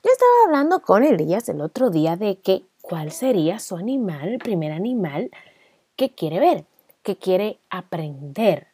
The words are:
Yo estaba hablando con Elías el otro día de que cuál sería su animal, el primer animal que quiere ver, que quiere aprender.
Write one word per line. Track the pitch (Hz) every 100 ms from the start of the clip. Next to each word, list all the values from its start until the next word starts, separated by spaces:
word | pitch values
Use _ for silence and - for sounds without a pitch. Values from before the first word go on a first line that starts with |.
Yo | 427
estaba | 508 494 480 427
hablando | 294 302 370
con | - 196
Elías | 285 208 151 196 -
el | 151
otro | 156 - 254
día | 160 160 170
de | 208 185
que | - 185 _ _
cuál | - 165 151
sería | - 262 208 156 208
su | - 175
animal, | 208 269 208 151 185
el | 240
primer | 254 185 151
animal | 156 220 247 175 143 254 - _ _ _ _ _ -
que | 175
quiere | - 156 165
ver, | 320 156 - _ _ _
que | - 185
quiere | 185 185 214 - _
aprender. | 185 180 170 156 139 143 139 220 147 -